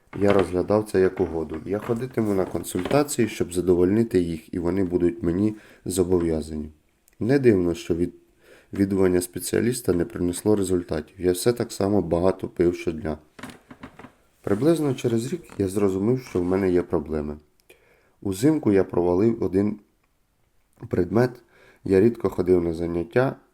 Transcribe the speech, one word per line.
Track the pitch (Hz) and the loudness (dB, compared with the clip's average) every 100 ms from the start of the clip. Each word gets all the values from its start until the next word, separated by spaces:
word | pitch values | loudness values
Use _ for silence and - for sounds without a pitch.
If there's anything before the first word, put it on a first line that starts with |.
| _ - | _ -2
я | 101 | 2
розглядав | 101 85 90 85 104 107 | 4 2 0 0 0 0
це | 95 | 2
як | 95 - | 2 2
угоду. | 87 80 78 80 82 | -2 -2 -6 -8 -6
Я | 101 | -6
ходитиму | - 117 131 123 110 | -4 -6 -4 -2 0
на | 98 90 | 0 -2
консультації, | 85 85 92 87 139 147 - 113 | -4 -6 -6 0 0 0 -2 -2
щоб | - 87 | -2 -6
задовольнити | 90 87 87 90 107 117 92 | -2 2 4 4 2 2 0
їх, | 87 82 - | 0 -4 -8
і | 92 | -6
вони | 85 92 | -2 -2
будуть | 92 90 87 - | 0 0 0 0
мені | 85 87 107 107 - - - | -2 0 -2 -4 -14 -16 -6
зобов'язані. | 90 90 92 85 78 76 78 76 - _ _ _ - | -2 0 2 0 -2 -4 -10 -12 -16 _ _ _ -6
Не | 107 143 | 0 2
дивно, | 127 98 87 | 4 4 2
що | 85 - 82 | -2 -4 -2
від-, | 87 - _ _ _ - _ | -4 -6 _ _ _ -20 _
відвідування | 95 98 98 95 90 | -2 0 2 2 2
спеціаліста | 90 - - 98 110 127 - | -2 -6 -2 0 0 -2 0
не | 87 85 | 0 -2
принесло | 82 87 87 104 104 | -2 -4 -2 0 0
результатів. | 92 92 87 80 76 - | 2 -2 -2 -6 -8 -4
Я | 90 | 0
все | 90 120 | 0 0
так | 120 113 | 0 -2
само | - 98 104 | -4 0 0
багато | 85 85 92 92 - | 0 0 0 0 -4
пив | - 87 87 | 0 0 0
щодня. | - 80 90 76 _ - - - - - - - - _ _ _ | -4 -6 -6 -8 _ -20 -20 -20 -20 -20 -20 -20 -20 _ _ _
Приблизно | - 101 143 165 147 | -4 0 2 2 0
через | 131 123 113 123 | -2 -2 -2 -2
рік | 170 - - | -8 -8 -4
я | 98 | -2
зрозумів, | 98 101 95 104 131 131 | 0 0 0 0 -2 -2
що | - | -2
в | |
мене | 87 95 98 | 0 0 2
є | 87 | 2
проблеми. | 85 85 76 78 73 76 - _ _ _ _ _ _ _ | 0 -2 -2 -6 -6 -10 -16 _ _ _ _ _ _ _
Узимку | 101 95 135 156 120 | -8 0 2 2 4
я | 98 | 4
провалив | 90 - 87 87 113 113 | 4 0 2 2 2 0
один | 92 92 101 - _ _ _ _ _ _ _ _ _ _ - | 0 0 0 -2 _ _ _ _ _ _ _ _ _ _ -6
предмет, | 92 87 98 127 - _ _ _ _ | -2 0 2 0 -2 _ _ _ _
я | - 95 | 2 4
рідко | 113 117 98 | 4 2 -2
ходив | - 87 90 | -2 2 2
на | 85 | 2
заняття | 82 85 85 82 123 131 - _ | -2 -4 -4 -2 0 0 -2 _